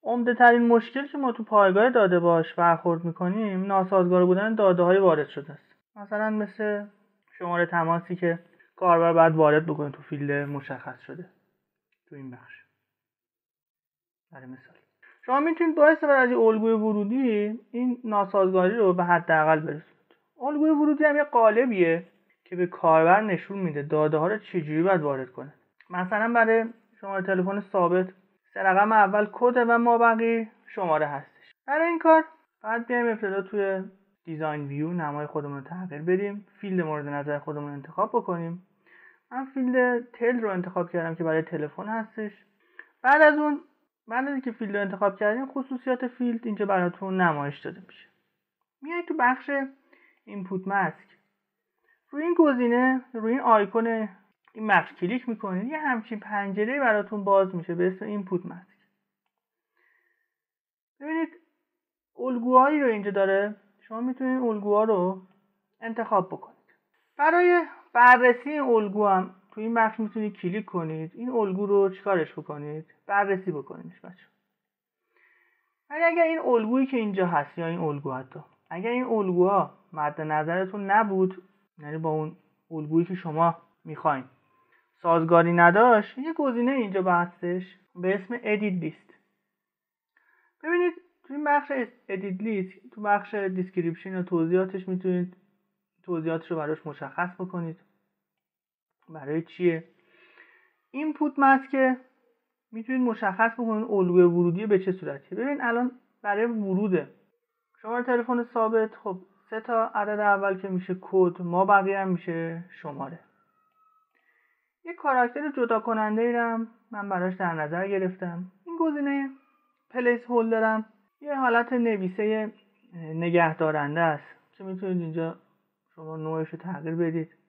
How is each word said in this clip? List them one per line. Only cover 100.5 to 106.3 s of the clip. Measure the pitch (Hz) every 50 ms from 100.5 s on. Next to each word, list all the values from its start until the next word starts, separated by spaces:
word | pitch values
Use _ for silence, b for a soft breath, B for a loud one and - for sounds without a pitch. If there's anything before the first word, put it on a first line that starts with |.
| b b b b b b b _
اینپوت | - 269 311 311 294 - 302 294 277 277
ماسک | 277 269 269 262 262 - - 269 262 262 254 254 - _ _ _ _ _ _ _ _ _ _ _ _ _
می‌تونید | 220 226 220 247 262 262
مشخص | 254 240 220 - 220 196 185 190 220 226
بکنید | 226 247 240 226 220 214 226 -
الگوی | 208 196 185 175 175 180
ورودی | 180 175 170 175 175 175 170 185 220
به | 214 208 185
چه | 190 202
صورتیه. | 185 185 160 147 139 143 _ _ 185 208
ببین | 240 277 285 277
الان | 262 233 233 240 247 262 254 - _ _ _ _
برای | - 208